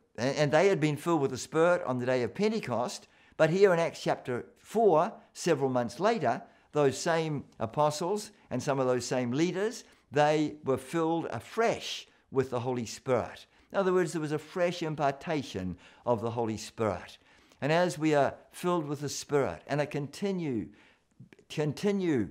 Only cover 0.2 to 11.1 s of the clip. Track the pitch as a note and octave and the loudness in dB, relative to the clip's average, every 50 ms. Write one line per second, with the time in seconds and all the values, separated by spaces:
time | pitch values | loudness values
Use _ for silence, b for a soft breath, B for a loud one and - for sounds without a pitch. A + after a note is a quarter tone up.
0.2 | A2+ C3+ C#3 C#3+ D3+ C#3+ D3 D#3 F3 G3 G3 D#3 D3+ D3+ D3 - - F3 E3+ D#3 | -2 -2 0 2 2 4 4 6 6 6 4 4 2 0 0 0 0 0 0 2
1.2 | C#3 C3+ C3+ A#2 - - - D#3 D#3+ F3 F3 F3 - - B2+ B2 A#2+ B2 B2+ B2+ | 2 0 -2 -4 -8 -4 2 4 4 4 4 2 0 -2 -2 -2 0 0 0 2
2.2 | B2 A2 - - G3+ A3 A3 G#3+ - - B2 G#2+ B2 - - - - b b b | 0 -2 -2 0 -2 0 0 -2 -4 -2 -2 -2 -2 -4 -6 -10 -16 b b b
3.2 | b b b - D#3 D#3 D#3+ F#3+ G3+ G3 F3 E3 E3+ D3+ - - - E3+ C#3+ - | b b b 2 2 4 6 6 6 6 6 6 2 -2 -4 -6 -2 -2 -2 -2
4.2 | - - B2 A#2 - - - _ _ - - G#3 A#3 G3+ D#3+ D3+ E3+ A3 - B | -2 -4 -4 -4 -6 -8 -16 _ _ -4 0 4 4 6 6 6 4 2 -2 B
5.2 | B B B - - F3+ D#3+ B2+ C#3 C3+ B2+ B2 A#2+ A2+ - - F3 G#3+ A#3+ G#3+ | B B B -4 0 2 2 2 2 0 2 0 0 -2 -4 -2 0 0 0 2
6.2 | D3+ A#2 A#2+ - - B B B B B B D3 D3 C3+ - - - F3+ D#3+ E3 | 2 0 0 -2 -4 B B B B B B 2 4 4 2 2 -2 0 0 0
7.2 | D#3+ D#3+ D3+ C3+ - - _ - A2 A2 - D3+ D3 D3+ D3 - F3+ E3+ G#3 G#3 | 0 0 -2 -4 -6 -8 _ -6 -6 -4 0 2 2 2 2 0 -2 -2 -2 -4
8.2 | G#3 - b b b b - B2+ A#2+ D3 C3+ C3+ C3 B2+ B2+ B2 A#2 - C#3 B2+ | -4 -10 b b b b -6 -6 -2 -2 0 0 2 2 0 0 0 -2 -2 -2
9.2 | B2+ A#2+ B2 C#3+ E3 F3+ D#3+ F3+ G3+ A3+ B3+ - - b b b b b A#2+ C#3+ | -2 -2 0 0 0 0 0 -2 -4 -4 -4 -8 -16 b b b b b 0 2
10.2 | D3 D3 D#3 D#3+ D#3 D3 D3 - - C3 C3 A#2+ - - - E3 D#3+ D#3+ | 4 4 4 2 0 -2 -4 -6 -2 0 0 0 -2 -4 -2 0 0 2